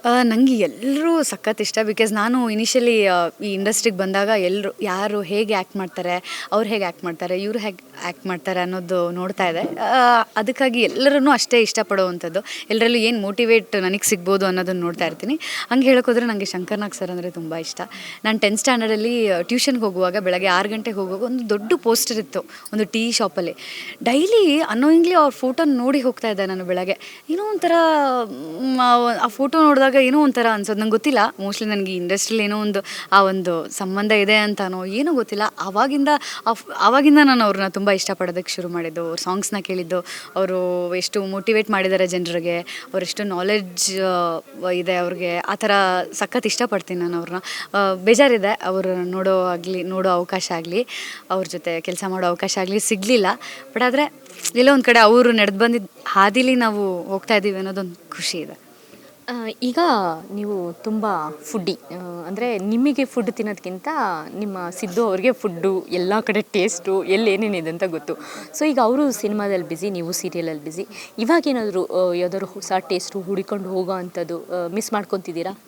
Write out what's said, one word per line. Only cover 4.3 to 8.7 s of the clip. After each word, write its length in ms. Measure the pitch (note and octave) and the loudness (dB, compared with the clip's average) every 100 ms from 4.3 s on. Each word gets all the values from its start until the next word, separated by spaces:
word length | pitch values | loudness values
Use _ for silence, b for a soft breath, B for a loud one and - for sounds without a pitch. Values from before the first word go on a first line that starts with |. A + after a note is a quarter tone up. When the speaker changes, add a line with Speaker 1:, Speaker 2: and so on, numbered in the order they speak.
| A3 F3+ G3 G3 - | 0 0 -2 -4 -6
Speaker 1:
ಯಾರು 380 | G3+ F#3 G#3 G#3 | -6 -4 -4 -4
ಹೇಗೆ 340 | F3 G3+ G#3+ | -4 -2 0
ಆ್ಯಕ್ಟ್ 220 | G#3 F#3 G3 | -2 -4 -8
ಮಾಡ್ತಾರೆ, 720 | F#3 - F3+ F3+ - - - | -8 -6 -4 -6 -6 -12 -2
ಅವ್ರು 160 | G#3 A3 | -2 0
ಹೇಗೆ 160 | A3 | -2
ಆ್ಯಕ್ಟ್ 200 | F3+ - | -4 -6
ಮಾಡ್ತಾರೆ, 380 | F3 E3 F3+ F#3 | -10 -6 -4 -4
ಇವ್ರು 160 | G3+ A3+ | -2 -4
ಹೇಗೆ 460 | G#3+ F3+ - - | -6 -10 -20 -12
ಆ್ಯಕ್ಟ್ 220 | F3 F3 F#3+ | -10 -8 -8
ಮಾಡ್ತಾರೆ 340 | F3+ - F3+ | -6 -4 -4
ಅನ್ನೋದು 500 | F3+ | -4